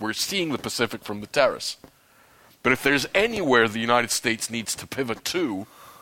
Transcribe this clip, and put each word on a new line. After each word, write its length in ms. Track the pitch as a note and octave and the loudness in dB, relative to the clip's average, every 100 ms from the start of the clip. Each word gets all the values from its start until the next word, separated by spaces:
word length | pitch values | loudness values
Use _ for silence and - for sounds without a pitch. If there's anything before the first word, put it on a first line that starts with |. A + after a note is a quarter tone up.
we're 140 | G#2+ | -6
seeing 380 | G#2+ - G3 E3 | -4 -4 -2 -2
the 60 | B2 | -4
Pacific 460 | A2+ - A#2 A2+ | -4 -2 -2 -2
from 160 | - G#2 | -8 -10
the 60 | G#2 | -2
terrace. 500 | - B2+ C2+ - - - _ _ _ _ _ - _ | 2 2 2 -6 -10 -16 _ _ _ _ _ -20 _
But 100 | A#2+ | 0
if 100 | B2+ | 2
there's 240 | C#3 C#3+ B2+ | 4 2 2
anywhere 540 | F#3 A3+ A3 E3 B2 A2+ | 2 2 0 4 6 4
the 100 | A2 | 2
United 320 | A2+ A#2+ A#2 | 2 2 2
States 400 | - B2+ A2+ - | 0 0 -2 -4
needs 240 | A#2 G#2+ - | -6 -6 -8
to 100 | - | -6
pivot 380 | - B2+ A2 - | -6 -4 -4 -4
to, 400 | F3 D#3+ F#2+ G#2+ - - - | -2 -2 -2 -6 -14 -20 -14